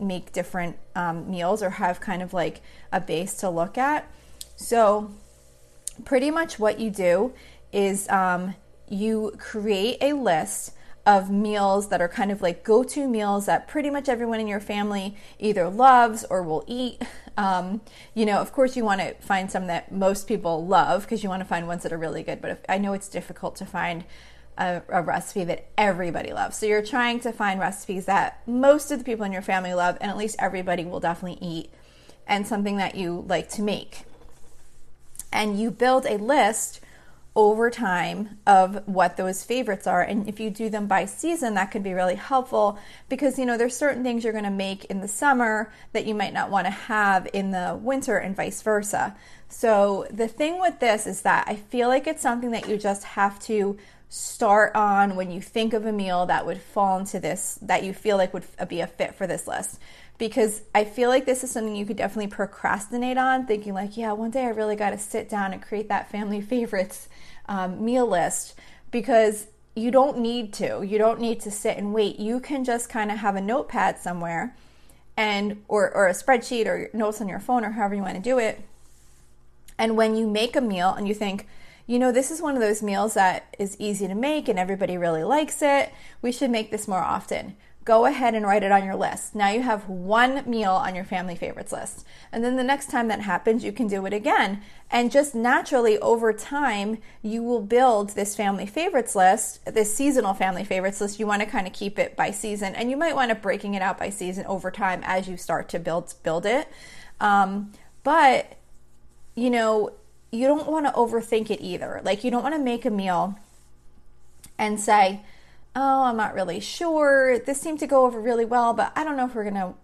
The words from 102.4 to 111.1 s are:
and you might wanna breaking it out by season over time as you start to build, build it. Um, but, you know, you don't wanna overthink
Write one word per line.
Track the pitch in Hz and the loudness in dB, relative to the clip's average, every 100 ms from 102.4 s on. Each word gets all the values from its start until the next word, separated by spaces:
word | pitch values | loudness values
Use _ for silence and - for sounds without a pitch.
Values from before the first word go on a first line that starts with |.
| 214 208 196 | -6 -4 -6
and | - 240 | -4 -4
you | 277 | -2
might | 330 277 | 0 0
wanna | 240 220 | 0 0
breaking | 196 202 202 | -2 -2 -4
it | 196 | -2
out | 185 180 | -2 -2
by | 175 | -6
season | 202 180 185 - | -6 -6 -6 -6
over | 190 185 | -6 -6
time | 196 190 175 | -2 -2 -2
as | - 185 185 | -2 -2 -4
you | 180 | -6
start | - 156 - | -4 -4 -4
to | 175 | -6
build, | 170 170 170 - | -4 -4 -6 -8
build | 170 160 202 | -4 -2 0
it. | 254 311 - - - - - | 0 -2 -12 -20 -18 -16 -2
Um, | 208 202 190 196 202 - - - 277 | 4 4 4 0 -8 -14 -20 -6 2
but, | 320 277 247 - - - - - - - - - - | 6 6 6 0 -14 -20 -20 -20 -20 -20 -20 -12 -2
you | 247 | 2
know, | 240 220 220 202 - - - - | 2 4 2 0 -6 -20 -20 -10
you | 226 262 | 0 2
don't | 294 285 | 2 2
wanna | 311 285 | 0 2
overthink | - 233 | 2 2